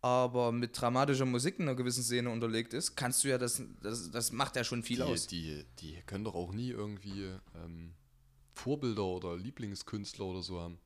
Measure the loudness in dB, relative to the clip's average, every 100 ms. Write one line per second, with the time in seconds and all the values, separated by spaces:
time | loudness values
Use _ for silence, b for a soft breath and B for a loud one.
0 | 6 6 6 4 4 4 0 2 2 6
1 | 6 6 4 4 2 2 0 2 0 2
2 | 2 2 2 2 2 2 0 -2 -2 -2
3 | 0 2 4 4 2 -2 -4 -8 -6 -4
4 | -4 -2 -2 0 0 2 0 -2 -2 0
5 | 2 0 -2 -4 -4 -6 -10 -14 -12 -12
6 | -8 -4 -4 -4 -4 -4 -4 -4 -6 -6
7 | -8 -6 -6 -8 -14 -14 -12 -12 -14 -16
8 | _ _ _ -20 -20 -8 -4 0 0 0
9 | 0 0 -2 -4 -6 -8 -6 -6 -6 -6
10 | -6 -6 -4 -4 -4 -6 -6 -10